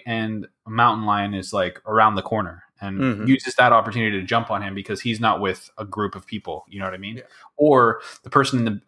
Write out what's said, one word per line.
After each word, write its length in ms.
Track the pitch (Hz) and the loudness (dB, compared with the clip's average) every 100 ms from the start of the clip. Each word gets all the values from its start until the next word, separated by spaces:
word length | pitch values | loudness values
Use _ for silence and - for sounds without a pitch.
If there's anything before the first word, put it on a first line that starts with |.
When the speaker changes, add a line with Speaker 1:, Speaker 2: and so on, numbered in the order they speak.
| - | -4
Speaker 1:
and 400 | 113 110 107 - _ - | -6 -4 -6 -10 _ -6
a 40 | |
mountain 360 | 110 120 110 107 | 2 2 2 0
lion 280 | 104 101 | 0 0
is, 180 | 98 95 | -4 -4
like, 280 | 101 90 - - | -2 -2 -4 -2
around 280 | 110 110 | 4 4
the 80 | 101 | 2
corner 400 | - 110 92 85 _ _ | -4 -4 -6 -10 _ _
and 180 | 101 98 | -10 -4
Speaker 2:
Mm-hmm. 260 | 135 104 110 | -2 0 2
Speaker 1:
uses 280 | 131 - | 0 0
that 180 | - 123 | 2 6
opportunity 480 | 117 110 110 110 101 | 6 4 -2 -2 -2
to 60 | 92 | -2
jump 240 | 117 113 | -2 -2
on 120 | 101 | -6
him 120 | 98 | -6
because 260 | 98 95 101 | -10 -8 -6
he's 200 | 120 110 | -4 0
not 200 | 117 92 | 0 2
with 300 | 98 90 - - | 0 -4 -8 -14
a 60 | |
group 300 | 104 92 104 | -10 -4 -6
of 120 | 98 - | -6 -12
people, 380 | 107 - 76 - | -12 -10 -14 -14
you 100 | 98 | -10
know 60 | |
what 80 | 95 | -8
I 40 | 92 | -8
mean? 180 | 98 117 | -12 -14
Speaker 2:
Yeah. 40 | - _ - - | -16 _ -12 2
Speaker 1:
Or 460 | 151 139 117 110 - - | 6 6 6 2 -6 -20
the 60 | - | 0
person 280 | 143 131 127 | 2 2 0
in 40 | 113 | -2
the, 140 | 101 | -4